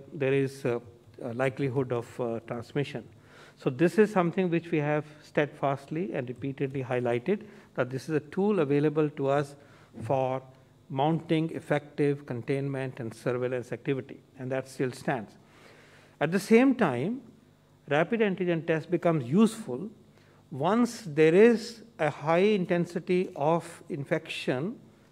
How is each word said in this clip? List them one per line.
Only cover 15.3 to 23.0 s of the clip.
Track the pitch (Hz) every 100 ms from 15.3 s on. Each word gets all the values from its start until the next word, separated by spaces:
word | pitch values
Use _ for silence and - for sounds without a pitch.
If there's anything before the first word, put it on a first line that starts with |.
| - - - - - - - - -
At | 147
the | 190
same | - 226 269 240
time, | 175 120 165 254 - - - _ _ _ -
rapid | 143 170 226
antigen | 208 175 180 165 156
test | 160 -
becomes | 196 175 160 120
useful | 180 220 - - 127 208 - - - - - -
once | 131 165 226 233 - 160
there | 147 156 180
is | 233 226 - - - -
a | 151
high | - 147 170
intensity | 208 208 170 175 170 180